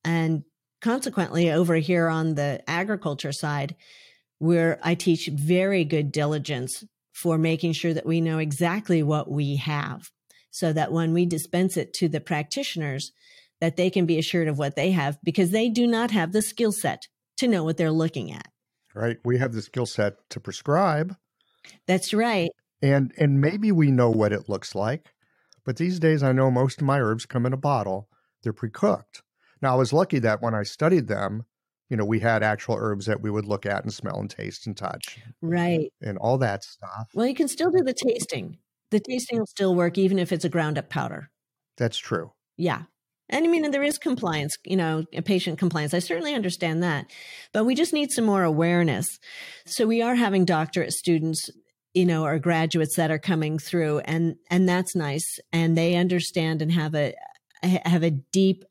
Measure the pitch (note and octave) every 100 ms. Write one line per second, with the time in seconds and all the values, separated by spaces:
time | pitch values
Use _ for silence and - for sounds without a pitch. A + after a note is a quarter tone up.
0 | D#3+ E3 E3 D#3+ - _ _ _ A3+ A#3+
1 | C4+ - E3+ E3 E3+ D#3 E3+ E3 D3+ F3
2 | E3 D#3+ D#3+ D3 C#3+ B2+ - E3+ G3 G3+
3 | E3 C#3 C#3+ C#3 D3+ D3 C#3 - - -
4 | - _ _ _ D#3+ E3+ E3 - D#3+ E3+
5 | F#3 D#3+ - D3 D3 F3+ F#3+ G3 D3+ D#3+
6 | D3 D3+ D3 D3+ C#3+ C3+ C3 - A2 _
7 | _ - F3 D#3+ E3 D#3+ E3+ D#3 E3+ D#3+
8 | - E3 E3 D#3+ D#3 C#3 E3+ G3+ G#3 E3+
9 | D3 D3+ - D3 C#3+ C#3+ D3+ D3 - -
10 | - _ _ _ _ - E3+ D#3 D3 E3
11 | E3 E3+ F3 E3 E3+ F3 F#3 E3+ - -
12 | E3+ D3+ - D3+ D3 C4+ C4+ E3+ D3+ C3+
13 | - _ _ - _ _ E3 E3+ F#3 F#3
14 | E3+ D#3+ D#3 F3 D#3 C#3+ C#3+ D3 E3+ F#3
15 | C#3+ C#3+ - F3+ F3 G#3+ A#3+ A3+ A#3+ A3+
16 | A#3 G#3 D#3+ G#3 G#3+ - A3+ G3 C#3+ D2
17 | - _ _ - B3 G3 D#3+ D#3 E3 D#3+
18 | D#3+ D3+ E2+ D#2 - _ _ _ _ G#2
19 | A#2 A2+ A#2+ B2 C3 A2 - B2+ A#2+ -
20 | G#2 - _ - - - - D#3 F#3+ D3+
21 | E3+ G3 _ _ _ _ - - - F#3
22 | - G#3+ A#3 G3+ E3+ - _ _ C#3 C#3
23 | C3 - D3 C#3 D3 G3+ G#3+ F3 D3 B2+
24 | A#2+ A2 G#2 G2+ - F#2+ - F#2+ G#2+ D3+
25 | _ _ _ _ _ _ - B2 F3 F3+
26 | D#3+ D#3 C3+ C3 C3 B2 C3 - C#3 C#3
27 | A2 A2 - B2+ B2 C3+ C#3+ C3 G2 F#2+
28 | G#2 _ _ _ A#2 G#2 A2+ - G#3 F#3+
29 | - - _ _ _ _ C3+ B2+ B2 D3
30 | F#3+ C#3 A2+ G#2 A#2 A2 G2+ - D#3 F3+
31 | G#2+ G2+ G2 G#2+ A#2 _ _ _ _ A#2
32 | G#2 A2 A2+ A2 G#2+ G#2 - G#2+ A2 G2+
33 | G2+ G2+ G#2+ G#2 G#2 G2+ G2+ G2+ G2+ -
34 | G2+ F#2+ G#2 - G#2 - - G#2 F#2+ -
35 | - - - - E3 F3 F3 E3 D3+ _
36 | - F#2+ A2 C3 B2 G2+ - - F#2+ G2
37 | A2+ - A#3+ C4 D4 - E4+ F4+ C4 B3
38 | C4 A#3 - C#3 F#2 - _ _ _ G#3+
39 | G#3 B3+ B3 A#3 G#3+ - F#3+ F3+ F3 F3+
40 | F#3+ F#3+ F3 E3 E3 E3+ D3+ D3+ - D3+
41 | B2 - C#3+ _ _ _ _ - A#2 -
42 | - F#2+ E2 _ _ - E3+ A#2+ E3 _
43 | _ _ - C#4 E4 E4+ D4+ C#4 C#4+ D4
44 | D#4+ B3+ F#3 D#3 D3+ - - F#3+ D#3+ D#3+
45 | D#3+ - - F#3 F3+ D3+ F3+ E3 D3 F3
46 | F3 E4+ D#4 C#4 F#3+ F3 E3+ D#3+ F3 D3
47 | - - - - - G#3+ A3+ B3+ E4 D4+
48 | C#4+ - A3 G3 F3 D#3 E3+ F3 E3 G#2
49 | E3+ - - - - - - - A3 A3+
50 | A#3 B3 A3+ F#3+ F3+ E3 D#3 F#3 - -
51 | F3+ E3 D#3+ D#3 - - _ _ _ F#3
52 | F3+ D#3+ D#3 D#3 E3+ E3 D#3+ E3 D3+ -
53 | D#3+ D#3 F#3+ E3 D#3 D#3 - F3 D#3 D3+
54 | - E3 E3 D#3 _ F3 F#3 F3+ F3+ F3+
55 | D3 C#3+ - - - E3 E3 E3 E3 F3
56 | F3+ F3+ E3 F3+ D#3+ D#3 D#3 F3 D#3 D3+
57 | C#3 - - _ _ - F#3 F#3 E3 F3
58 | E3 C#3 - F#3+ F#3+ F#3 -